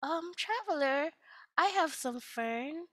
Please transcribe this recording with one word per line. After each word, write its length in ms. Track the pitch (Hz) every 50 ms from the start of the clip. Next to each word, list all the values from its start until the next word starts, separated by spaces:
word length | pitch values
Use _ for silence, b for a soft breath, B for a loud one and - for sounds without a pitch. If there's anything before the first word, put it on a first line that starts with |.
Um, 300 | - 277 320 339 330 349 359
traveler, 720 | - - - 427 480 427 403 349 294 277 269 269 277 285 320 - B B B B B B B B
I 100 | - 330 403
have 240 | 392 392 349 320 277
some 260 | - - 247 240 247
fern. 680 | - - - - 233 226 226 233 247 277 302 330 349 349